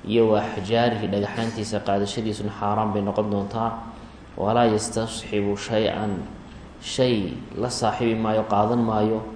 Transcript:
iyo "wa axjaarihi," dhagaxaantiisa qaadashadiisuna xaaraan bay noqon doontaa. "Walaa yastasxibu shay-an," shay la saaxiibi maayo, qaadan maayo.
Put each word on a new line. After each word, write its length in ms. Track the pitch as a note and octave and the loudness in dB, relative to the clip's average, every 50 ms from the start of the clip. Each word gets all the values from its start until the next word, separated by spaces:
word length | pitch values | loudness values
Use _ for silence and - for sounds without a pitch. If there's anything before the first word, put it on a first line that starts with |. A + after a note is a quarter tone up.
| - | -2
iyo 240 | - A2 A#2 A2+ A2 | 2 4 4 6 6
"wa 160 | G#2+ G#2 - | 6 4 2
axjaarihi," 640 | - - G#2+ F#2 G2 A2+ A#2 A#2+ A#2+ A2+ G#2 G#2+ F#2+ | -2 -6 -6 -2 0 2 4 4 4 2 0 -2 0
dhagaxaantiisa 720 | G2 G#2 G2+ G2 - A#2 A2+ A2+ A2+ A2 G#2 G#2 G#2+ G2+ | 0 0 0 0 -2 -2 -4 -2 -2 -4 -4 -2 -4 -2
qaadashadiisuna 720 | - G2+ G2 G2+ G2+ G2+ - A#2+ A2 A2 G#2 - G#2 G#2 | 0 0 0 0 0 -2 -2 -4 -2 -2 -4 -4 -4 -6
xaaraan 400 | G2+ - G#2 G2+ G#2 A2 A2 G#2 | -4 -2 -2 0 0 2 0 0
bay 80 | G2+ G#2 | 0 0
noqon 320 | G2+ G#2 G2 A2 G#2+ G#2 | 0 0 0 0 0 2
doontaa. 400 | G2+ G2+ G2 G2 - A2+ A2+ A#2 A2+ - - - - - - - - - - - - | 0 -2 -2 -2 -2 -2 -2 -2 -4 -6 -10 -12 -14 -14 -16 -18 -18 -18 -18 -16 -6
"Walaa 320 | - F#2+ G#2 A2+ A#2+ A#2+ A2+ | -2 0 2 4 4 6 4
yastasxibu 880 | G#2+ G#2+ G#2 - - A2+ A2+ A2+ - - - - G#2+ G#2 G2+ G2+ G2+ | 4 2 0 -2 -2 -2 -2 -2 -6 -10 -6 -2 -2 0 0 0 -2
shay-an," 640 | G2+ - - A2+ G#2+ A2 - - - G#2+ G#2 G2 E2+ C#2+ - - - - - - - - - - - - | -2 -2 0 2 2 2 2 0 0 -2 -2 -2 -4 -6 -10 -12 -14 -16 -16 -16 -16 -16 -16 -16 -14 -10
shay 480 | - - - B2+ B2+ A#2+ G#2 F#2+ D#2+ B1+ - - - - | -6 0 2 4 4 4 2 0 -2 -4 -8 -10 -10 -6
la 160 | - A2+ B2 | -4 -4 -4
saaxiibi 480 | - - A#2+ A2 G#2+ - A#2+ A2+ A2+ A2 | -2 0 0 0 2 2 2 2 2 2
maayo, 240 | A2 A2 A2 A2 G#2+ | 2 2 2 2 2
qaadan 400 | - G#2 G2+ G#2 A2 A#2+ A#2+ A#2 | 2 2 2 4 4 4 2 2
maayo. 400 | A2+ A2 G#2+ G#2 A2 A2 A2 A2 - - | 2 2 2 2 2 2 0 -2 -6 -12